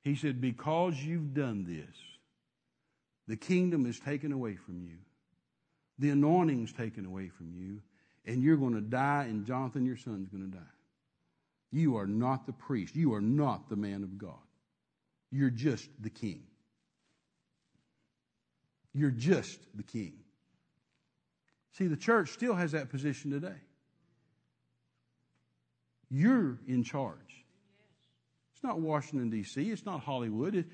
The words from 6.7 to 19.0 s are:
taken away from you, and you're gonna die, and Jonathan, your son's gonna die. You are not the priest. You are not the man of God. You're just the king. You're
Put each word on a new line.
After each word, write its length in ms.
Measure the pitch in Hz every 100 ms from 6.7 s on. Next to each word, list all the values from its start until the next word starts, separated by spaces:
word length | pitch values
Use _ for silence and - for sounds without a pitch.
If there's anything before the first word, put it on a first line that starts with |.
taken 320 | - 113 113
away 240 | 95 95 95
from 240 | - 82
you, 300 | 87 92 104 - _ _ _
and 180 | - 120
you're 140 | 139 156
gonna 240 | 131 110
die, 440 | 104 123 139 143
and 200 | 131 107
Jonathan, 400 | 104 127 131 139
your 140 | 127 120
son's 320 | 127 104 95
gonna 160 | 98 95
die. 280 | 92 78 _ _ _ _ _ _ _ _ _ _
You 260 | 147 160 113
are 100 | 98
not 400 | 107 127 131 131
the 80 |
priest. 420 | 127 - 123 87 156
You 160 | 156
are 80 | 107
not 480 | 104 143 143 98 -
the 80 | 104
man 260 | 101 98
of 140 | 98 98
God. 300 | 98 69 _ _ _ _ _ _ _ _ _
You're 200 | 135 135
just 400 | 117 147 113 - -
the 80 | 107
king. 380 | - 110 80 - _ _ _ _ _ _ _ _ _ _ _ _ _ _ _ _ _ _ _ _ _ _ _ _
You're 160 | 139